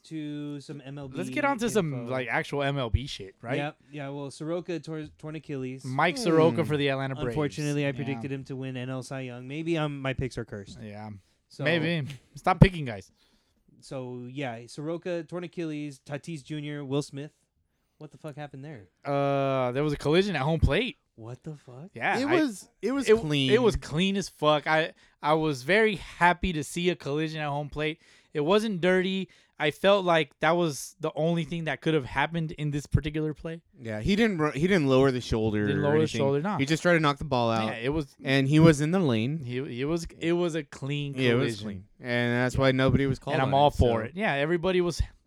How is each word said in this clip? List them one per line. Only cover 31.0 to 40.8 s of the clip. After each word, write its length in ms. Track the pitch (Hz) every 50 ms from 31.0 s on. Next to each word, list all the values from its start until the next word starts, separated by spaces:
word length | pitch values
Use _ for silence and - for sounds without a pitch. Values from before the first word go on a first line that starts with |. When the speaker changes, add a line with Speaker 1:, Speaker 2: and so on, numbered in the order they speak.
Speaker 2:
the 100 | 156 160 -
only 280 | 151 156 170 170 170 156
thing 200 | 131 175 170 160
that 160 | 151 135 -
could 140 | - 160 160
have 100 | 147 123
happened 480 | 110 - 139 147 156 165 170 160 151
in 180 | - 143 151 147
this 140 | 143 147 -
particular 480 | - - - 139 156 151 156 151 156
play. 300 | 147 - - 165 165 165 - _ _ 139
Speaker 3:
Yeah, 200 | 123 113 107 107
he 120 | 120 180 202
didn't 220 | 196 233 214 190
ru-, 140 | 156 151 151
he 160 | 117 135 170
didn't 220 | 185 202 170 143 135
lower 220 | 131 131 135 135
the 120 | 127 123
shoulder 440 | - - 120 110 110 110 104 104 104
Speaker 2:
Didn't 120 | 101 147 147
Speaker 3:
or 40 | 147
Speaker 2:
lower 80 | 143
the 60 | 151 156
Speaker 3:
anything. 180 | 160 - 147 147
Speaker 2:
shoulder, 240 | 139 139 139 143
nah. 160 | 160 208 196 139
Speaker 3:
He 80 | 135
just 160 | 143 160 -
tried 100 | - 175 170
to 60 | 160
knock 160 | 156 143 143
the 80 | - 160
ball 260 | 143 135 120 117 117
out. 180 | 113 113 110 110
Speaker 2:
Yeah, 100 | 120 113
it 100 | 120 135 151
was 200 | 160 143 - _ -
Speaker 3:
And 240 | - 135 135 139 135
he 140 | 139 151 156
was 220 | 165 165 151 135
in 80 | 151 156
the 80 | 180 196
lane. 400 | 175 135 113 110 113 135 156 165
Speaker 2:
He, 140 | 123 123 123 127 143 - 120 120
it 60 | 135
was, 200 | 151 170 170 165 - - -
it 160 | 151 170 170
was 200 | 175 175 170 151
a 80 | 160 139
clean 500 | - - -